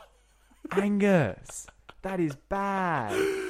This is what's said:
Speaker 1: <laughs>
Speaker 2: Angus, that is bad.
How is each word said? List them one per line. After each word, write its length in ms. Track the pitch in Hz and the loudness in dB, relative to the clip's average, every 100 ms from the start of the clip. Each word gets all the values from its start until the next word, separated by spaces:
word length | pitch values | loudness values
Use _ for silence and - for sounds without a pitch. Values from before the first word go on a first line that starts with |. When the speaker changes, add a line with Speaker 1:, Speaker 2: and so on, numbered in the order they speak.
| - _ _ _ | -10 _ _ _
Speaker 1:
<laughs> 340 | _ _ - | _ _ -4
Speaker 2:
Angus, 960 | 196 202 202 202 180 113 - - - - _ - - | 0 2 2 4 6 4 -2 -14 -16 -18 _ -20 -12
that 180 | 190 190 | -8 -2
is 160 | 160 131 - | -2 -4 -6
bad. 640 | 196 196 190 180 151 107 98 78 78 | -4 -2 -2 0 -2 -2 0 0 -2